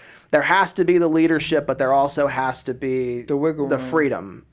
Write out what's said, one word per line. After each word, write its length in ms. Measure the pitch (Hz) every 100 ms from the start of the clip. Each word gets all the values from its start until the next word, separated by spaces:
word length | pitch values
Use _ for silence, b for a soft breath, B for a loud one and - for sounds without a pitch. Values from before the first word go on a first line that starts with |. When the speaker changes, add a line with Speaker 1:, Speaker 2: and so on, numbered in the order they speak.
| B B B
Speaker 1:
there 100 | 151
has 300 | 147 190 180
to 100 | - 175
be 120 | 175
the 100 | 165
leadership, 600 | 160 165 156 - 151 143
but 100 | 131
there 160 | 131
also 320 | 139 139 147 139
has 380 | 127 131 123
to 100 | 135
be 480 | 127 135 131 123 120
Speaker 2:
The 160 | 120 143
wiggle 300 | 156 151 139
Speaker 1:
the 100 | 131
Speaker 2:
room. 80 | 131
Speaker 1:
freedom 600 | 160 143 98 95 - -